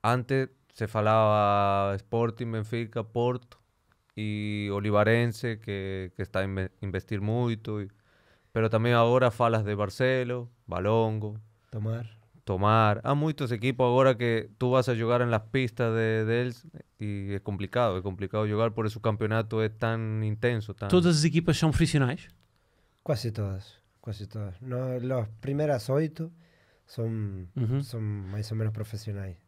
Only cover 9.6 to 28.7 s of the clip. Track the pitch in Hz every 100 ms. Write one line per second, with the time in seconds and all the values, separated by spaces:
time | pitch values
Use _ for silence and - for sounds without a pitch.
9.6 | 104 104 101 - 131 131 123 123 120 _
10.6 | - 87 95 113 110 110 107 107 - _
11.6 | _ 110 107 113 117 - _ _ - 95
12.6 | 101 110 110 104 - 143 156 151 131 117
13.6 | 123 123 127 123 135 120 120 113 - -
14.6 | 123 131 127 117 113 120 120 113 110 135
15.6 | 127 - 117 113 113 110 110 117 123 117
16.6 | 160 151 - _ 104 101 98 101 - 98
17.6 | 98 120 120 92 95 95 98 107 107 107
18.6 | 113 110 110 110 113 107 110 110 110 110
19.6 | 110 110 113 113 110 110 107 107 120 117
20.6 | 107 98 101 175 175 156 151 147 170 156
21.6 | 160 147 165 151 127 151 - _ _ _
22.6 | _ _ _ _ - 131 120 107 101 95
23.6 | - - _ _ - 107 98 110 101 90
24.6 | 127 123 131 127 127 131 107 - 139 139
25.6 | 151 135 - 135 160 151 160 - _ _
26.6 | _ _ _ - 113 113 104 95 90 131
27.6 | 113 131 143 117 110 104 95 101 104 110
28.6 | 110